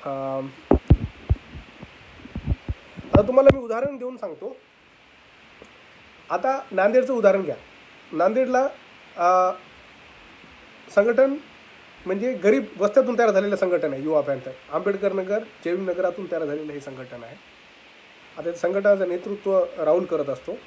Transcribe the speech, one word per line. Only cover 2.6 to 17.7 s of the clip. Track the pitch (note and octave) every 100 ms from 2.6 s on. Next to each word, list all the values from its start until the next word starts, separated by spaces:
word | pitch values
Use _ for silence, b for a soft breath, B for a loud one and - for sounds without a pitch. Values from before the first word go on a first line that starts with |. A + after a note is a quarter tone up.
| - - - - -
आता | -
तुम्हाला | G#3 B3+ C4+ C4+
मी |
उदाहरण | A#3 A3 C#4 C4+
देऊन | B3 B3
सांगतो. | G3+ D3 G3+ - _ _ _ _ _ - - - - - - - - - - - -
आता | F3+ B3+ C4+ -
नांदेडचं | F#3 G3 A#3+ B3+
उदाहरण | B3 G#3 G3
घ्या. | E3+ A2+ - - - - -
नांदेडला, | D3 F3+ A3+ B3+ B3 C#4 - - - - -
अ, | F3 F#3 F#3 - - - - - - - - - - - - - - -
संघटन | G#3+ A#3+ C4+ C#4 - - - - - - F3+
म्हणजे | G3 A#3+
गरीब | B3 F#3+ C4 G#3+ -
वस्त्यातून | G3+ A#3 B3 A#3
तयार | A#3
झालेलं | F#3+ G3+ G3+
संघटन | F#3 F3 D#3
आहे | C3+
युवा | D3 D#3
पॅन्थर. | C#3 C3+ C3 C3 -
आंबेडकर | D#3 F#3 G3 G3
नगर, | F#3+ F#3 G#3 A3+ - E3+
जयभीम | F3+ F#3+
नगरातून | F3 F#3 F3 F3+
तयार | E3 D3+
झालेलं | D3+ D3+
हे | D3
संघटन | C#3 C3 B2+ A#2+
आहे. | A#2 D3+ - - -